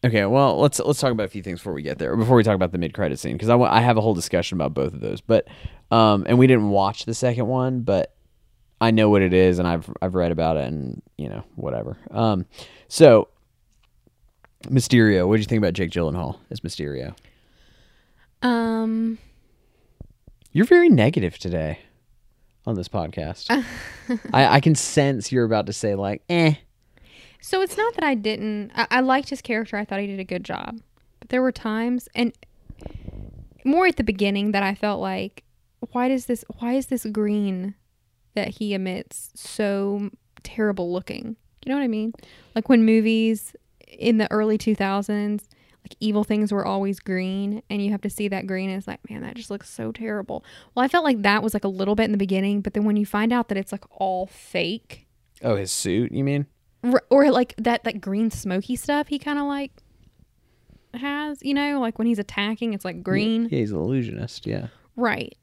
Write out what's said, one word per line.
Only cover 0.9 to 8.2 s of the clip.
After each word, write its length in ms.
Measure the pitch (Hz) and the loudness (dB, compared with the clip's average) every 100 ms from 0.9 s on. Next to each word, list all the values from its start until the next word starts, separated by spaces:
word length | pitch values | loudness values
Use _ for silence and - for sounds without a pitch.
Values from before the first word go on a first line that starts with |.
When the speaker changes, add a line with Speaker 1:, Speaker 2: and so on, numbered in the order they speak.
| 143 | 0
Speaker 1:
talk 120 | 139 | 0
about 140 | 113 101 | -2 -4
a 40 | |
few 140 | 104 | -6
things 160 | 92 85 | -10 -8
before 140 | 101 | -8
we 80 | 76 | -8
get 160 | 73 - | -6 -4
there, 160 | 73 95 | -2 0
before 200 | 113 123 | 6 6
we 80 | |
talk 120 | 110 98 | 6 4
about 160 | 92 | 0
the 60 | 87 | -2
mid-credit 420 | 85 - 90 67 | -6 -4 -4 -4
scene, 180 | 69 62 | -6 -6
'cause 120 | 107 | 2
I 60 | 120 | 4
wa-, 140 | 123 | 4
I 120 | 110 | 4
have 160 | 120 110 | 4 4
a 40 | |
whole 120 | 107 92 | 2 0
discussion 420 | - 90 87 92 | 0 -2 -2 -2
about 160 | 71 | -2
both 200 | 71 69 | -2 -4
of 80 | 80 | -4
those. 200 | 53 50 | -8 -8
But, 260 | - 113 - - - - _ | 2 2 2 -12 -16 -16 _
um, 340 | 113 110 101 - | 4 6 4 2
and 120 | 123 | 6
we 80 | 131 | 8
didn't 220 | 127 104 | 6 4
watch 360 | 101 98 104 - | 2 0 -4 -8
the 80 | |
second 340 | 113 127 120 113 | -2 -2 0 -2
one, 340 | 127 127 127 | -2 -2 -2
but 340 | 117 98 - _ | 0 0 0 _